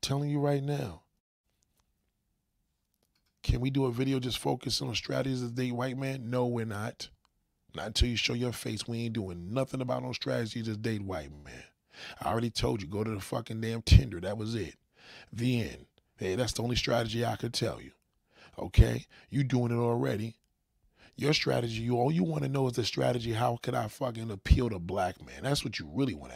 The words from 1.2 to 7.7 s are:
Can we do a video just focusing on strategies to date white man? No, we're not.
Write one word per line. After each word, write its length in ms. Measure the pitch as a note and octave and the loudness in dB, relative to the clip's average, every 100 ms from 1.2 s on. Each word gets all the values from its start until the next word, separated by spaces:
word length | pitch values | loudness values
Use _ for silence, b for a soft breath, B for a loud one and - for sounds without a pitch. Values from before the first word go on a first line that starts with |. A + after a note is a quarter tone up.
| _ _ _ _ _ _ _ _ _ _ _ _ _ _ _ _ _ _ _ _ _ _ | _ _ _ _ _ _ _ _ _ _ _ _ _ _ _ _ _ _ _ _ _ _
Can 200 | - B2+ | 0 2
we 80 | C3 | 2
do 160 | C#3 C3+ | 2 2
a 60 | |
video 280 | A#2+ C3 C3+ | 2 0 0
just 180 | B2 A2 | 0 -2
focusing 520 | C#3 C3 - A2 C3+ | -2 -2 -2 -2 -2
on 60 | A2 | -4
strategies 460 | - C3+ C3 B2+ | -2 -2 0 -2
to 60 | A#2+ | -2
date 240 | A#2+ B2+ | -2 -2
white 260 | A#2+ B2+ B2+ | -2 -4 -4
man? 320 | C3+ C3+ A2+ | -4 -4 -2
No, 160 | B2 B2 | 0 0
we're 200 | A#2+ A2+ | 0 -2
not. 420 | G2+ A2 - - - _ _ _ _ _ | -4 -6 -8 -14 -18 _ _ _ _ _